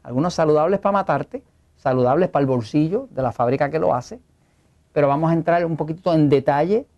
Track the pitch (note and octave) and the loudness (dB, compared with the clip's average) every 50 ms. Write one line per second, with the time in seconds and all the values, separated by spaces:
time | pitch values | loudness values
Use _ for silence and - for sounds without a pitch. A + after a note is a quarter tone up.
0 | - - A#2+ B2+ D#3+ F3+ - - D#3+ D3+ D3+ D3+ D#3 F3+ G3+ G3 - G3 G3+ G3 | -12 -6 -2 -2 -2 -2 0 0 2 2 2 2 2 0 0 0 0 0 0 0
1 | - - D3 C3+ C#3+ - - C#4 - _ _ _ _ _ _ _ - C#3 C3 B2+ | 0 0 -2 -2 -4 -6 -12 -16 -16 _ _ _ _ _ _ _ -2 -2 0 2
2 | B2 B2 C#3 E3 F#3 - - D3 C#3+ C3 C3 B2 A2 - - D3+ D#3 D#3+ F#3+ B3 | 2 2 2 2 0 0 0 0 0 0 0 -2 -2 -2 -2 -2 0 0 -2 -4
3 | C#4 - - C3 C3 A#2 - - A#2+ A#2+ C3+ C#3 D3 C#3 D#3 D#3 F3+ - - B2 | -6 -8 -8 -6 -4 -4 -2 -2 0 0 0 0 -2 -2 -2 -2 0 0 -2 -2
4 | - - - - _ _ _ _ _ _ _ _ _ _ _ _ _ _ - D3+ | -4 -10 -16 -20 _ _ _ _ _ _ _ _ _ _ _ _ _ _ -2 0
5 | D3 C#3 C#3 D3+ D#3+ E3 E3 E3 E3 E3+ E3+ F3 F3 E3 D#3+ D3 D#3 D#3 D#3+ E3 | 0 2 2 0 0 0 0 0 0 0 0 0 0 -2 -4 -4 -6 -6 -8 -6
6 | - F#3 E3 D#3+ D3+ C#3+ C#3+ C3+ C3 D3+ C#3 C#3+ D#3+ F3 G#3 A#3+ C#4+ _ _ | -2 0 2 2 4 4 4 2 2 2 0 0 2 0 0 -2 -4 _ _